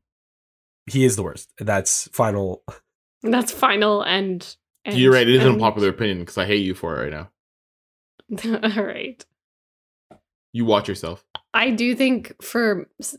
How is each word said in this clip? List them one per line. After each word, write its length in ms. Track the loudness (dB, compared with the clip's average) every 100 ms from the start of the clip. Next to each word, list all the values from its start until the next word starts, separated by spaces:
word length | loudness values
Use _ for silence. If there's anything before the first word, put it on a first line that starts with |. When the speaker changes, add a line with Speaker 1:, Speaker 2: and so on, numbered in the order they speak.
| _ _ _ _ _ _ _ _ -4
Speaker 1:
he 200 | 2 4
is 100 | 2
the 80 |
worst. 280 | -4 -10 -18 -8
That's 500 | -2 0 0 -2 -2
final. 540 | -2 0 0 -4 -6 -14 -20 _ _ _ _
Speaker 2:
That's 300 | -2 0 -2
final 500 | 0 0 2 2 0
and, 520 | -2 -2 -4 -6 -10 -20 _ _ -4
and 120 | 4
Speaker 3:
You're 160 | 6
right. 140 | 8 6
It 80 | 6
is 60 |
an 60 | 6
Speaker 2:
and 80 | 4
Speaker 3:
unpopular 340 | 2 2 0
opinion 360 | 0 -4 -4 -6
'cause 120 | -4
I 80 | 0
hate 180 | 0 0
you 80 | -4
for 220 | -6 -6
it 40 | -6
right 180 | -8 -14 _ _ _ _ _ _ _ _ _ -12 -8 -4 -2
now. 100 | -2
Speaker 2:
<laughs> 80 | -2
All 60 |
right. 400 | -4 -8 -12 -14 -20 _ _ _ _ _ _ _ _ -20 _ _ _
Speaker 3:
You 140 | -2 2
watch 220 | 2 0
yourself. 380 | -6 -8 -10 _ -20 _
Speaker 2:
I 160 | 0 0
do 240 | 0 0 2
think 380 | 0 0 -4 -16
for 440 | -8 -2 0 -2 -6 -14
S-, 160 | -14